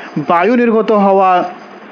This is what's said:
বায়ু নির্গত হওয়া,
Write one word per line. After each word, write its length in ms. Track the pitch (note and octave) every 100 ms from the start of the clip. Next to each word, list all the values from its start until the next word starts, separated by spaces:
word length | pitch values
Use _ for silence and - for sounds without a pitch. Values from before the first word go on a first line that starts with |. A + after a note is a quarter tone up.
| - -
বায়ু 380 | C#3+ E3+ G3 B3
নির্গত 360 | A#3 A3 G#3+
হওয়া, 520 | G#3 G3 G3 F#3 F3+ F3+ - - - -